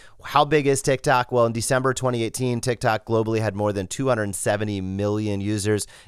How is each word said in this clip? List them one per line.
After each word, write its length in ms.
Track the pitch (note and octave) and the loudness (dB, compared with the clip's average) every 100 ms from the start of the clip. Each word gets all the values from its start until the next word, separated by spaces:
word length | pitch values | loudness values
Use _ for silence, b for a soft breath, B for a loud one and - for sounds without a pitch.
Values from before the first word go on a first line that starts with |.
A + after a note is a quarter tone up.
| B B | B B
how 220 | - C#3 D3 | 0 2 4
big 200 | D3+ C#3 | 4 2
is 140 | C3+ | 0
TikTok? 500 | - C3 - B2+ B2 | 0 0 2 2 2
Well, 140 | B2 | 2
in 80 | A#2 | 2
December 400 | A2+ A2 C3 C3 | 2 0 2 2
twenty 300 | B2+ C3 A#2+ | 0 -2 -2
eighteen, 400 | A2+ - B2+ A#2+ | -2 -2 -2 -2
TikTok 420 | A#2+ A#2 B2+ A2 | -2 -2 0 0
globally 360 | - A2+ A2 A2+ | 0 0 2 0
had 140 | G#2+ | 0
more 200 | G2 G#2 | 0 -2
than 120 | G2+ F#2 | -2 -4
two 220 | - C3 | -4 0
hundred 260 | A#2+ G#2 | 0 -2
seventy 460 | F#2+ - G#2 G#2+ G2+ | -2 -2 0 -2 -4
million 640 | F#2+ F#2+ G#2 G#2+ G#2+ G2+ | -4 -2 -2 0 -2 -2
users 440 | G2 G#2+ G2+ G#2+ - B | -2 -2 0 0 -2 B